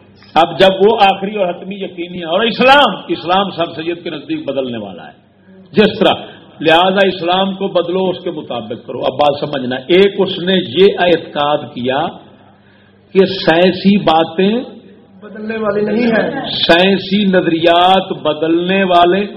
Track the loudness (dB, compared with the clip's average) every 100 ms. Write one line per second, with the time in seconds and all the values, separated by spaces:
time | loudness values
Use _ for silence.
0 | _ -20 -2 2 2 4 4 6 4 4
1 | 2 2 -4 -4 -4 -6 -10 -10 -10 -10
2 | -12 -10 -4 0 0 2 4 6 4 0
3 | -8 -8 -2 -2 -2 -4 -6 -6 -8 -8
4 | -10 -12 -10 -8 -6 -6 -6 -8 -12 -16
5 | -20 -20 _ _ _ -20 -4 2 2 2
6 | 0 0 -6 -20 -20 -4 2 4 4 2
7 | 0 0 -2 -2 -2 -4 -4 -2 -2 -2
8 | -2 -4 -8 -10 -10 -10 -10 -12 -12 -6
9 | -2 0 0 0 -4 -6 -6 -6 2 4
10 | 4 2 -4 -4 -2 -2 0 4 4 4
11 | 0 0 -2 -4 -2 -2 -6 -8 -4 -2
12 | -4 -8 -20 -20 _ _ _ _ _ _
13 | _ 2 2 0 0 4 2 2 2 2
14 | 2 2 0 0 0 -2 -6 -16 -20 -20
15 | _ -20 -20 -12 -8 -6 -4 -2 -2 0
16 | 0 0 -2 -6 -8 -2 2 4 4 0
17 | 0 -2 2 0 0 2 4 4 4 2
18 | 0 -4 -4 -2 -2 0 0 0 2 4
19 | 4 2 -2